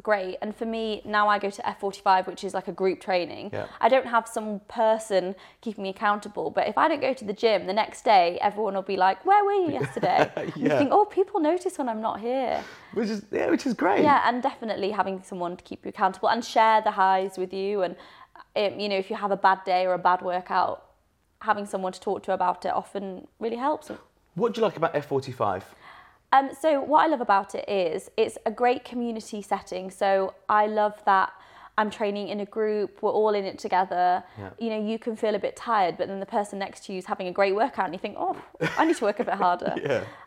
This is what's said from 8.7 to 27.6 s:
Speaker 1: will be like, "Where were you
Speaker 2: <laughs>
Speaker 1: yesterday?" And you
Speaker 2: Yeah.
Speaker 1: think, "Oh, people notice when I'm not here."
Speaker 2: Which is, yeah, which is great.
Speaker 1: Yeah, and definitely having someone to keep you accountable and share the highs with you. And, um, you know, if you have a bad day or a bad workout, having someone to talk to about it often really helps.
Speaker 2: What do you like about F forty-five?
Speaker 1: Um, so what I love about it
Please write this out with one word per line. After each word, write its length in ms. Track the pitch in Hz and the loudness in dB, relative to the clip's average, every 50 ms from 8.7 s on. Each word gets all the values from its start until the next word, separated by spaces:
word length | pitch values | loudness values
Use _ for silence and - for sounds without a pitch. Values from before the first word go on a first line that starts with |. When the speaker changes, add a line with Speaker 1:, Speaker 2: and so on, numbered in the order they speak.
| 196 | -2
Speaker 1:
will 100 | 190 190 | -4 -4
be 120 | - 196 | -2 0
like, 300 | 180 185 190 196 - - | 2 4 2 2 2 2
"Where 180 | 370 403 415 403 | 4 4 6 4
were 80 | 403 | 4
you 200 | 403 392 359 - | 2 2 0 0
Speaker 2:
<laughs> 100 | - - | 0 -2
Speaker 1:
yesterday?" 500 | - - - 233 - 180 175 151 147 - - | -4 -4 -4 -2 0 2 4 4 2 2 0
And 180 | - - - - | -6 -6 -6 -6
you 140 | 151 - - | -2 0 2
Speaker 2:
Yeah. 80 | 302 | 2
Speaker 1:
think, 140 | 254 285 254 - | 2 2 4 4
"Oh, 100 | 392 415 | 4 4
people 380 | 415 - 359 392 - - 403 | 2 2 -2 -2 0 0 0
notice 360 | 302 302 349 359 - 370 - | 0 2 0 0 -2 -6 -6
when 120 | - 269 240 | -4 -6 -4
I'm 100 | 220 220 | -4 -4
not 200 | 220 214 - 196 | -4 -4 -4 -4
here." 420 | 214 240 254 269 254 - - - - - - - - - - | -4 -2 -2 -2 0 -2 -2 -4 -6 -10 -16 -20 -16 -8 -4
Speaker 2:
Which 160 | - 233 202 | -2 -2 -2
is, 160 | 226 202 - - | -2 -6 -6 -6
yeah, 180 | - - - - | -4 -2 0 2
which 160 | 339 240 - | 0 0 0
is 80 | 269 214 | -2 -2
great. 280 | - 294 359 403 381 - | 0 0 2 2 4 4
Speaker 1:
Yeah, 180 | 294 277 233 - | 4 4 4 4
and 160 | 226 240 247 | 2 0 0
definitely 500 | 240 269 - - 240 220 208 202 196 196 | -2 -4 -6 -6 -8 -6 -4 -4 -4 -4
having 300 | 208 196 185 190 190 185 190 | -2 -2 -2 -2 -2 -8 -10
someone 340 | - 202 180 175 175 180 | -12 -8 -8 -6 -6 -8
to 60 | - - | -10 -12
keep 180 | - 190 - - | -16 -16 -12 -12
you 40 | - | -10
accountable 400 | - - 202 190 190 - - - | -4 0 0 0 0 0 0 0
and 140 | - 233 233 | 0 0 -2
share 360 | - - 240 220 220 220 220 | 0 2 4 4 6 6 4
the 100 | 214 220 | 2 2
highs 460 | 202 196 190 190 190 190 190 196 190 | 2 4 4 4 4 2 0 -2 -4
with 160 | 190 185 190 196 | -6 -6 -6 -4
you. 280 | 190 190 196 208 202 185 | -4 -4 -2 0 -2 -2
And, 120 | 170 185 - - - - - - _ _ - - _ - | -2 -4 -10 -18 -20 -20 -20 -20 _ _ -20 -16 _ -2
um, 240 | 220 208 190 - - | 0 0 0 -2 -2
you 80 | 208 | -4
know, 80 | 208 202 | -2 -2
if 120 | 190 190 - | -2 -2 -4
you 80 | 214 | -6
have 140 | 196 202 196 | -4 -2 -2
a 60 | 196 | 0
bad 220 | 190 202 190 190 185 - | 4 6 4 4 4 2
day 200 | 196 180 180 185 | 0 2 2 2
or 80 | 185 180 | 2 0
a 60 | 175 | 2
bad 220 | 180 180 180 180 | 4 4 2 2
workout, 640 | 190 180 175 185 180 - 190 185 - - - - - _ _ _ _ _ _ _ _ _ _ - | 0 -2 -4 -4 -4 0 0 0 0 0 -2 -8 -12 _ _ _ _ _ _ _ _ _ _ -8
having 240 | - 220 202 208 202 | -2 -2 -2 -2 -2
someone 260 | 202 - 190 185 185 | -6 -4 -4 -4 -4
to 80 | 185 - | -6 -4
talk 240 | - 220 190 - - | -4 -4 -4 -4 -2
to 100 | - 185 | -4 -2
about 320 | 190 185 180 185 - - | 0 0 0 0 -2 -2
it 40 | - - | -2 -2
often 540 | - - - - 202 196 190 185 - - - _ - | -2 -4 -6 -10 -10 -8 -8 -12 -12 -16 -18 _ -8
really 180 | 220 226 226 | -6 -6 -4
helps. 340 | 233 262 285 311 - - - - - - _ _ _ _ _ - | -2 -2 -2 -2 -4 -6 -14 -16 -16 -16 _ _ _ _ _ -4
Speaker 2:
What 180 | 170 226 226 208 | -2 0 0 2
do 80 | 220 | 2
you 40 | 220 | 0
like 120 | 190 - | 0 2
about 180 | 151 165 160 - | 0 0 0 0
F 100 | 147 143 | 0 -2
forty-five? 580 | - 143 135 131 127 120 - 113 101 92 92 - - - - - - - - - - _ _ _ - 262 | 0 -2 -2 -2 -4 -4 -2 0 0 0 -2 -6 -10 -20 -20 -20 -20 -20 -20 -20 -20 _ _ _ 4 4
Speaker 1:
Um, 180 | 269 277 262 - | 4 4 2 -6
so 220 | - - 320 294 277 | -2 0 2 2 2
what 240 | 262 - 294 - - | 2 4 4 4 4
I 40 | |
love 120 | 320 302 233 | 4 2 0
about 360 | 240 - 196 196 202 - - | 2 2 2 2 2 -2 -8
it 120 | - | -8